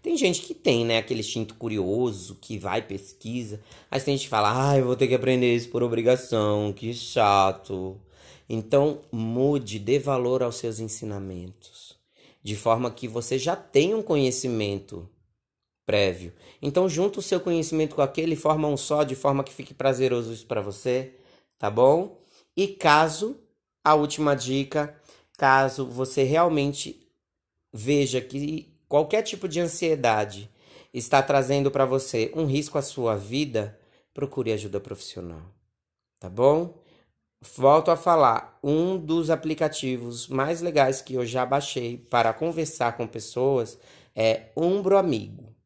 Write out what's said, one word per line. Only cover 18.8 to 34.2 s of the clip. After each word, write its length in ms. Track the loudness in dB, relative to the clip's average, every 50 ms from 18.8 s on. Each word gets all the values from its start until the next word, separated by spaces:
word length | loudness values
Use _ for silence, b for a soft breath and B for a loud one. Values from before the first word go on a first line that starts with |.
| -2 -2 0 0 0
de 120 | 0 -2
forma 280 | -2 0 0 0 0 -2
que 100 | -4 -10
fique 200 | -16 -16 -18 -12
prazeroso 600 | -2 0 0 2 2 2 2 2 0 -2 -6 -10
isso 120 | -12 -10
pra 160 | -6 -6 -4
você, 540 | -4 -6 -8 -4 -2 -2 -2 -2 -4 -8 b b b b b b b b b
tá 120 | _ -4 -2
bom? 520 | 4 6 6 6 6 4 0 -4 -10 b b b b b b b _
E 120 | -2 -2
caso, 680 | -2 -2 2 6 6 8 8 6 4 0 -4 -6 -6 -8 -12 _ _ _ _ _ _ _ _ _
a 100 | 4 6
última 400 | 6 4 0 -2 0 2 2 2
dica, 640 | 2 0 -2 -2 -2 -2 -2 -4 -4 -4 -4 b b b b b b b b b
caso 480 | 0 4 6 6 6 4 2 0 -4 -8
você 380 | -6 -4 -4 -2 0 2 2 2
realmente 840 | 2 4 4 4 4 4 2 0 0 -2 -4 -8 -10 -12 _ _ _ _ _ _ _ _ _ _ _ _ _ _ _ -12
veja 480 | -6 0 2 2 2 2 2 0 -4
que 500 | -4 -4 -8 -6 -6 -6 -6 -8 -10 _ _ _ _ _ 2
qualquer 300 | 2 2 2 0 -2 -2
tipo 240 | -2 -8 -8 -8
de 120 | -4 -2 -2
ansiedade 920 | -2 0 0 0 0 0 0 2 2 2 2 2 0 -4 -6 -16 -18 -18 b b b b b b b b b
está 260 | -8 -2 2 2 2
trazendo 520 | 4 4 2 2 2 2 0 2 2 0
pra 120 | 2 2 0
você 480 | 2 2 -2 -2 -2 0 -2 -2 -2 -2
um 100 | -2 -2
risco 320 | 0 0 0 -2 -2 -4
à 40 | -2 -2
sua 320 | -2 -4 -2 -2 -2 -2
vida, 600 | -2 -4 -4 -4 -4 -4 -2 -2 -4 -4 -4 -12 b b b b b b b _
procure 400 | -8